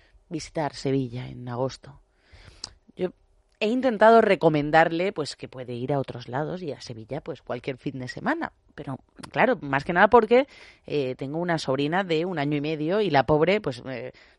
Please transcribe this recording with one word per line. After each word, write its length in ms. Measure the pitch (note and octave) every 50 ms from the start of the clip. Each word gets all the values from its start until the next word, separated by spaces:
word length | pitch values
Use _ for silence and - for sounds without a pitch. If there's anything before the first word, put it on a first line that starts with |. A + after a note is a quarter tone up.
| _ _ _ _ _ -
visitar 440 | F3 D3+ - - - E3 D3+ C#3 -
Sevilla 540 | - - C#3 C3+ C#3 C3 A#2 A#2 B2+ B2+ C3
en 220 | C3 B2 B2 B2
agosto. 500 | A#2+ A#2 C3+ C3 - - - C#3 C#3+ - _ _ _ _ _ _ - - - - - _ - - - _ _ _ _
Yo 140 | - F3+ F3+ - _ _ _ _ _ _ _ _ -
he 80 | A3 G#3
intentado 540 | A#3+ C4 B3+ C4 A3 F#3+ G#3+ A3+ A3+ A3+
recomendarle, 880 | G#3+ G3+ F#3+ C#3+ - E3 D3+ D3 C#3+ D3+ D3+ D#3+ E3 E3 E3 E3 F3+ G3+
pues, 240 | - D#3+ D3 - -
que 140 | - C3+ A2+
puede 240 | - C3 B2+ A#2 B2
ir 180 | A#2+ B2+ C3
a 80 | C#3+ C#3
otros 300 | C3 - - B2 A#2+ A#2
lados 320 | A#2+ C3+ D#3 D3+ E3 F#3
y 100 | F#3 D3
a 80 | B2 -
Sevilla, 400 | - - A#2 A2 A2 - B2+ D#3
pues, 220 | - E3+ C#3+ -
cualquier 340 | _ - A#2+ B2 - C#3+ C3 -
fin 220 | - D3 C#3 C3
de 80 | B2+ B2
semana. 460 | - - - A3+ D#4+ E4+ D#4 - - _ _ _ _
Pero, 240 | - D3 C#3+ C3 - _ _ _ - - -
claro, 260 | - C#3 F#3 B3 B3 -
más 220 | D3 C#3 C#3 C#3 C#3
que 100 | - F3
nada 160 | F3 G3+ G#3
porque, 380 | B3 A#3+ A3 G#3 A#3 B3+ C#4+ - - - - - _ _ _
eh, 300 | - C3+ D3 C3+ B2+ B2+
tengo 240 | - C#3 C3+ D3 E3
una 180 | F3 F3+ E3 D3+
sobrina 460 | - - C3 C#3 C#3+ D3 E3 F#3+ G3+
de 220 | F3+ E3 D#3 E3+
un 120 | F#3+ F3+ D#3
año 180 | C#3 D3 D3+ D3
y 40 |
medio 400 | C#3+ D3+ D#3+ D3 D3+ D#3+ F#3+ A3
y 80 | G#3 F3
la 160 | D3 C3+ C3
pobre, 360 | - D#3 D3 D#3+ F3 G3 G#3+
pues, 200 | - D3 A#2+ B2+ - C3
eh, 240 | C3 A2+ B2+ B2+ - - - _ _